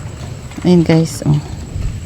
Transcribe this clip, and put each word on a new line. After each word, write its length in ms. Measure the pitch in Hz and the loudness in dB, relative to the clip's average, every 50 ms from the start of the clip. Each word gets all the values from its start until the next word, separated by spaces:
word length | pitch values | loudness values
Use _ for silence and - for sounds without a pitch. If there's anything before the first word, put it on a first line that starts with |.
| - - - - - - - - - - - - - 175 | -12 -12 -12 -12 -12 -12 -12 -12 -14 -14 -8 0 4 6
Ayan 160 | 180 175 160 | 6 6 6
guys, 400 | 165 165 160 165 160 - - - | 6 4 4 2 0 -2 -2 0
oh. 160 | - 147 147 - - - - - - - - - - - - - | 2 2 2 0 -4 -10 -12 -10 -8 -6 -4 -4 -4 -4 -6 -8